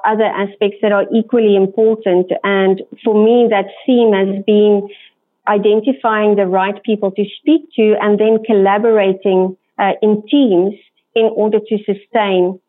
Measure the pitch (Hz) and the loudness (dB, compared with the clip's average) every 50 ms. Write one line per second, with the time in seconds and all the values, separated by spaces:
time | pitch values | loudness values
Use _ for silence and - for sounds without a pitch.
0 | - 214 220 214 220 202 - 185 202 202 202 - 214 202 202 - - 208 208 196 | -2 -2 0 0 -2 -2 -2 -4 -6 -8 -6 -4 -4 -4 -4 -2 -2 -2 0 0
1 | 196 - - 226 220 220 - 233 220 208 202 196 196 190 196 - 220 220 220 220 | -2 0 -2 -2 -2 0 0 0 2 2 2 2 0 0 0 0 0 2 0 0
2 | - 196 180 180 180 180 - - - 196 196 196 190 190 190 190 - - - - | -2 0 0 0 0 -2 -4 -6 -4 -2 -2 0 0 0 0 -2 -6 -12 -16 -8
3 | - 233 214 214 214 220 240 240 240 220 214 196 196 196 - - - - 254 240 | -4 0 0 2 2 4 4 4 2 2 0 -2 -2 -4 -10 -8 -2 0 2 2
4 | 233 220 208 190 196 196 196 196 196 - 208 208 208 208 208 202 196 202 - - | 2 2 2 0 0 -2 -4 -4 -2 0 2 4 4 4 2 0 -2 -6 -12 -20
5 | - - _ _ _ _ _ _ - 202 208 202 185 214 208 220 208 269 254 - | -20 -20 _ _ _ _ _ _ -4 -4 -2 0 0 0 0 0 0 -2 -4 -2
6 | - 226 220 214 214 208 208 202 196 180 185 190 185 196 202 202 - - 214 208 | -2 -2 -2 0 0 0 2 0 0 0 0 -2 -2 -2 -6 -6 -6 -4 -4 -2
7 | 208 190 190 - 202 208 - - - 294 311 320 - - - - 220 214 214 - | -4 -4 -4 -4 -6 -6 -8 -6 -2 0 0 0 -2 -4 -2 0 2 2 2 0
8 | - 208 208 202 214 220 226 220 220 - 226 196 190 190 196 208 220 233 220 214 | 0 0 0 2 2 2 0 0 0 0 0 2 2 2 0 0 0 0 0 2
9 | 196 190 190 190 - 202 190 185 185 185 185 - _ _ _ - 202 196 - - | 0 0 -2 -2 -2 -2 0 0 0 -2 -4 -10 _ _ _ -4 -4 -4 -2 -2
10 | 220 214 214 214 214 - 294 285 277 226 185 175 185 202 226 - _ _ _ _ | 0 0 0 -2 -2 -2 0 2 2 2 2 0 0 -2 -4 -10 _ _ _ _
11 | _ _ - 226 226 220 - - 208 214 214 208 208 - 220 202 208 - 196 202 | _ _ -2 -2 0 0 0 -2 -2 0 -2 -2 -2 -4 -6 -6 -4 -6 -8 -8
12 | - _ - 233 208 196 190 185 180 180 190 185 _ | -8 _ -4 -2 -2 0 0 0 0 -2 -4 -8 _